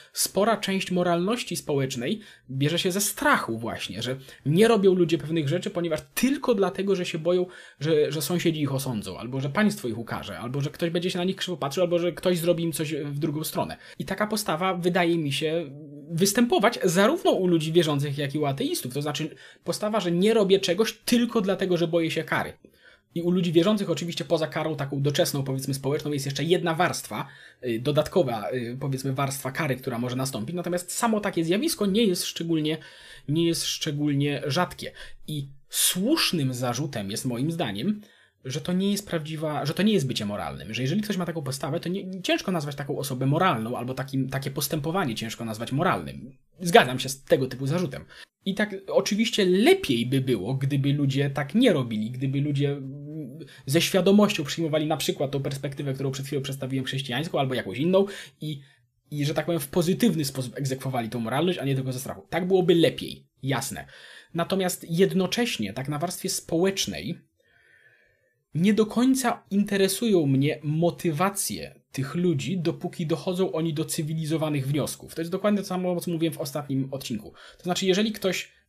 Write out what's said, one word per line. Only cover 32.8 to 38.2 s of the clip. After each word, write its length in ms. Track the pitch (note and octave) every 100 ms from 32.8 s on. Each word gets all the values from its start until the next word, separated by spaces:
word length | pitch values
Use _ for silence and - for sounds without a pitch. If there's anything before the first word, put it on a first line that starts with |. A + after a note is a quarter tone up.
| - - - - -
nie 180 | D3+ E3+
jest 180 | E3
szczególnie 800 | - - - D3 D3 C#3 C#3+ C#3+ D3
rzadkie. 460 | C3+ F3+ - - - - - -
I 220 | D3+ C#3 - -
słusznym 840 | - - F3+ G3+ D#4+ - E3+ C3+
zarzutem 560 | B2 B2+ A#2 D3+ A#2 G2
jest 140 | G#2+
moim 280 | C3 A#2+ D3
zdaniem, 480 | E3 C3+ G2 D#3 G#3+ - _